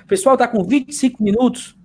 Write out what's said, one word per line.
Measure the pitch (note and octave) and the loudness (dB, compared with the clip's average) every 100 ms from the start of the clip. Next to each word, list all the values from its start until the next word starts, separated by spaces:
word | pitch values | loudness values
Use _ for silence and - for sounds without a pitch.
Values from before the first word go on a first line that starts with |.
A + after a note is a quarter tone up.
| - | -4
pessoal, | F#3+ B3+ C4 | 0 2 2
tá | A#3 | 2
com | A3 | 0
vinte | F3+ C#4 - | 0 -2 -2
e | |
cinco | - C4 - | -4 -4 -2
minutos | G#3 G#3+ B3 - - - | -2 2 0 -2 -14 -20